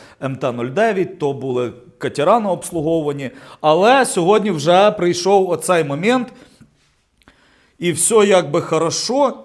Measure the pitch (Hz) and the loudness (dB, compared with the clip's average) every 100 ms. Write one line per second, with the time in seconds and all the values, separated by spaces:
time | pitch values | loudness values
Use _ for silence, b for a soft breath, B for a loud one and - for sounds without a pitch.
0 | B B 131 131 147 120 120 139 226 196 | B B -10 -4 -4 -4 -6 -2 0 0
1 | 180 190 143 131 131 123 120 - - _ | -4 -4 -6 -4 -4 -4 -4 -8 -20 _
2 | 131 123 151 233 208 175 - 170 151 165 | -8 -2 2 2 0 -6 -6 -6 -2 -2
3 | 147 143 135 B B B 156 160 208 269 | -4 -6 -10 B B B 0 4 4 4
4 | 247 196 170 214 208 165 143 180 208 - | 2 0 2 2 2 -2 2 4 4 2
5 | 175 170 185 202 190 165 - 180 147 139 | -2 -2 2 2 2 -4 0 0 0 -2
6 | 196 254 233 B B B _ _ _ _ | 0 -2 -4 B B B _ _ _ _
7 | _ _ b b b b b b 175 151 | _ _ b b b b b b -4 -2
8 | - 220 208 185 147 165 - 160 165 - | 2 4 6 4 2 -4 -2 -2 -2 -4
9 | - 262 277 - | -4 0 0 -2